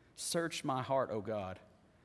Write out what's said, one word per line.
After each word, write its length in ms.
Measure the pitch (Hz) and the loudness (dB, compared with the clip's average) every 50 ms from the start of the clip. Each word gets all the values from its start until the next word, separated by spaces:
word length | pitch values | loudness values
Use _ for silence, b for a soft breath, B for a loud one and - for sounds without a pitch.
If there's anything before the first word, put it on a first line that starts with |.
| b b b | b b b
"Search 480 | - - - - 170 165 160 - - - | -8 -4 0 0 0 0 0 -2 -2 -2
my 180 | 143 131 131 123 | 0 0 0 2
heart, 280 | 135 135 135 123 - | 2 4 4 4 2
O 100 | - 110 | 0 -2
God. 400 | 95 110 107 104 95 92 92 - - - - - b b b b | -2 -2 -2 -2 -2 -4 -6 -8 -12 -18 -20 -20 b b b b